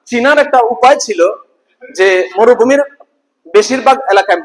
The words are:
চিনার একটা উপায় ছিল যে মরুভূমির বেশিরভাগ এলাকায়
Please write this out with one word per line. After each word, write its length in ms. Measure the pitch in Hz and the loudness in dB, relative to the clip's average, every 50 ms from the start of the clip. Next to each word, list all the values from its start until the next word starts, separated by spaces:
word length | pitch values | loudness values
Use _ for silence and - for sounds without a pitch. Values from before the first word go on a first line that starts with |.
| _ | _
চিনার 320 | - 240 233 240 277 302 | -8 -6 -2 0 0 2
একটা 220 | 294 285 285 262 254 | 0 0 0 0 0
উপায় 380 | 233 233 240 - 247 262 294 - | 0 0 -2 0 2 2 2 2
ছিল 340 | - - 202 165 170 196 - - _ _ _ _ _ _ _ _ 247 - - | -2 -8 -2 -2 -2 -2 -2 -8 _ _ _ _ _ _ _ _ -20 -18 -4
যে 340 | 175 190 196 185 185 175 - - | 0 0 2 2 0 -2 -4 -2
মরুভূমির 440 | 190 226 233 247 202 226 254 277 277 285 277 - _ - _ _ _ _ _ _ _ _ 160 - | 0 2 2 2 2 2 0 0 0 -2 -4 -10 _ -20 _ _ _ _ _ _ _ _ -2 0
বেশিরভাগ 460 | 208 208 208 254 262 220 269 262 262 - - | 0 0 0 -4 -2 0 0 0 0 0 0
এলাকায় 280 | 196 202 196 208 180 170 | 0 0 0 0 -4 -4